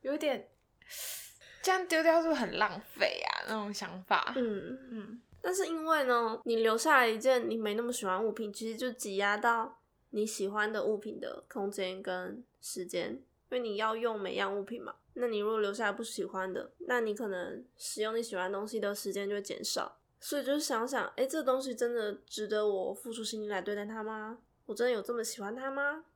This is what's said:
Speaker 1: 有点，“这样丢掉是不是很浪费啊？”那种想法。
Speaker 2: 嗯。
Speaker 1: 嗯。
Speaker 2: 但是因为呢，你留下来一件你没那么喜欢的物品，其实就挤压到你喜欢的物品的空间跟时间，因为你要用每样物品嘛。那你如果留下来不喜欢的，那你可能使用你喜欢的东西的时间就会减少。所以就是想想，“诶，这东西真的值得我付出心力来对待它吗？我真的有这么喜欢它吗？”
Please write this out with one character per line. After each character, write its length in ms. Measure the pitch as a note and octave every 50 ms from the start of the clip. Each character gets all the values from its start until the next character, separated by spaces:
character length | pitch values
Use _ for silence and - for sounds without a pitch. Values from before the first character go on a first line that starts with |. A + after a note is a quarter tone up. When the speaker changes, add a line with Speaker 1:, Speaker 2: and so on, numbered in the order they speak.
Speaker 1:
有 160 | - C4 C#4+
点 320 | D4+ D#4 D4 B3+ - - - _ _ _ _ _ _ - - - - - - - - - - - _ - - - -
，“这 80 | - F#4+
样 140 | F#4 F#4 F#4
丢 140 | F4+ E4 D#4+
掉 200 | D#4+ E4 D#4+ E4+
是 80 | E4 E4
不 40 | D4+
是 60 | C4+
很 180 | A#3 F3 -
浪 240 | F3+ G#3+ G3 F3 F#3+ - - -
费 240 | - - - - G1+ G1+
啊？” 180 | G1+ G1+ G1+ G1+ -
那 40 | G#3+
种 200 | A3 G#3 G#3 G3+
想 280 | - G3+ F3 E3+ F#3 F3+
法。 280 | - G3+ D#3+ - - A#3+
Speaker 2:
嗯。 440 | C4+ B3 A3+ G#3 F#3+ F#3 F3 B3+ C4 - -
Speaker 1:
嗯。 320 | A#3 A3 G3 - A#3+ A#3+ _ _ - -
Speaker 2:
但 120 | - F4+ F#4
是 120 | G4 F#4
因 200 | D#4+ E4 D#4+ D#4
为 180 | D#4+ D#4+ D4+ C4+
呢， 360 | B3+ B3 A#3 A#3 A3 A3 - -
你 120 | A#3+ A#3
留 200 | A3+ A3+ A3+ A3
下 200 | A#3 - D#4+ D4+
来 100 | C4 B3
一 100 | A3+ A3
件 320 | G#3+ A3 C4 C4 B3 A3+ A3+
你 80 | A3
没 160 | A3+ G#3+ G#3 G#3
那 80 | A3
么 100 | A#3+ A#3+
喜 140 | A#3+ - G#3+
欢 120 | F#3+ F#3
的 60 | F#3+ A3
物 80 | A3
品， 220 | G#3 A3+ A3+ G#3 G3+
其 180 | - A3+ A3
实 60 | A3+
就 140 | A3 B3+ B3+
挤 240 | B3 B3 - G#3 F#3+
压 180 | F#3+ G3+ G3+ G#3
到 440 | G#3+ G#3 A#3+ A#3 A#3 A3+ C4+ - _ _ _ _ _ _ _
你 140 | - G#3+ G#3+
喜 220 | A3 - - G3
欢 240 | G3 G3+ G#3+ G#3 G#3+
的 120 | A3 G#3+ -
物 140 | G#3 G#3+
品 220 | G3+ - A3 - -
的 240 | - - - - - _
空 200 | - A#3 G3 G3+
间 320 | G#3 - F#3+ F#3 F#3 F#3+
跟 400 | - F#3 F#3 F#3 F3+ F#3 G3+ A#3+ B3 _ _ _
时 240 | - - - - F3+
间， 260 | F3 - F3 F3 - A3+
因 100 | C4+ - _ _ _ _ _
为 100 | C4 B3+
你 160 | A#3+ A3+ G3+
要 200 | G3+ A3 A3 A3
用 240 | A3+ A#3 A#3 A3 G#3+
每 140 | G3 F#3 -
样 200 | - G3 G3 G3
物 80 | G3+ G3
品 180 | - A#3 A#3+
嘛。 140 | A#3+ - - _ _ _ _
那 140 | - B3
你 120 | A#3+ A3 G#3
如 100 | G3+ G#3+
果 100 | A3+ A3
留 140 | G#3 G3 G3+
下 140 | A3+ A3+
来 40 | G3+
不 100 | G3+ G3+
喜 220 | A3+ - - - -
欢 300 | F#3+ - F#3 F#3 F#3+ F3+
的， 180 | - - - _ _ -
那 140 | - B3 A#3+
你 120 | A3+ G#3+ G#3
可 140 | G#3+ A#3+
能 380 | G3+ F#3+ F3+ F3+ F#3 - - B3 _ _
使 260 | _ - - - -
用 140 | G#3+ A3 A3
你 80 | A#3 A#3
喜 100 | A#3 G3
欢 140 | F#3 F#3 F#3+
的 80 | G3
东 80 | G3 G#3+
西 140 | G#3+ A#3+ A3
的 160 | G#3 G3+ G3+
时 160 | G3+ - G3+
间 160 | F#3+ G3 G3+
就 80 | G3 G#3
会 60 | G3+
减 200 | G3+ - - -
少。 360 | A3 - - - - - - _ _ _ _ _ -
所 140 | - D4
以 80 | C#4+ -
就 80 | C4 C#4+
是 60 | D4
想 280 | D4+ - C4 A3 A3+
想 240 | C4 C#4 A#3+ - - -
，“诶， 80 | - B3+
这 160 | C4 D#4+ D#4+
东 180 | C4+ C4 B3+ C4
西 140 | C4 C4 A#3+
真 220 | A#3 B3 A#3+ A#3+
的 180 | A#3 G#3+ G#3 G3+ - -
值 200 | - - - G#3+
得 200 | G3+ G#3+ G#3+ G#3+
我 260 | G#3 G3 F#3+ F#3 - G3+
付 180 | A3 - A#3+
出 120 | A3+ A#3+ A3
心 180 | A3 A3+ G#3+
力 60 | G#3+
来 120 | G#3 G#3 F#3
对 160 | F3+ G#3 G#3
待 80 | G#3 G#3
它 200 | G#3 A3 A3 G#3+
吗？ 340 | A3 A3 G#3+ G#3+ A3 A#3 A#3 _ _ _ _ _
我 80 | - G#3
真 100 | G#3 A#3+
的 80 | B3+ B3
有 80 | G#3+
这 100 | F#3+ -
么 120 | A#3+ A#3 A3
喜 180 | A3 - -
欢 140 | G3 G3+ A3+
它 160 | B3+ C4 C4+
吗？” 320 | C4+ C4+ C#4+ C#4+ D4+ D#4+ E4 _ _